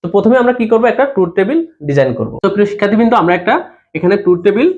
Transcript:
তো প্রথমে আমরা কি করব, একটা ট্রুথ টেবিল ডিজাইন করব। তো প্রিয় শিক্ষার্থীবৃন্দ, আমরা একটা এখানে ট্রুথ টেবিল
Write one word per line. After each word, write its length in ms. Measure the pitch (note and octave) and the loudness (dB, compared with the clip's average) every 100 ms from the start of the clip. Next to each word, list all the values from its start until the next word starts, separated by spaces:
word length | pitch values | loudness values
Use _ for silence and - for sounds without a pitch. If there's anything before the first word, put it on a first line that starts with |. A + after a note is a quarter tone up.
তো 20 | E3+ | 0
প্রথমে 280 | G3+ A3 B3+ | 0 2 2
আমরা 100 | A#3+ | 2
কি 120 | B3 A3+ | 0 0
করব, 160 | A3+ | 2
একটা 200 | A#3+ A3+ C#4 | 2 0 -2
ট্রুথ 240 | C#4 F3+ | 0 -2
টেবিল 240 | F#3 F#3+ D#4+ E4 _ D3 | 0 0 -2 -4 _ -2
ডিজাইন 240 | C#3 C3 | 0 0
করব। 180 | - A#2 - | -2 -8 -4
তো 60 | G3 | -4
প্রিয় 160 | G3+ G3+ | 0 -2
শিক্ষার্থীবৃন্দ, 460 | - G3+ G#3+ A#3 | -2 -2 2 2
আমরা 200 | A#3 E3+ | 2 2
একটা 200 | F3 F3 D#4 - _ _ | 0 0 -2 -4 _ _
এখানে 200 | G#3 F3+ - | -4 0 0
ট্রুথ 220 | F3+ F3 | 0 2
টেবিল 260 | G3 G3+ E4 | 0 2 0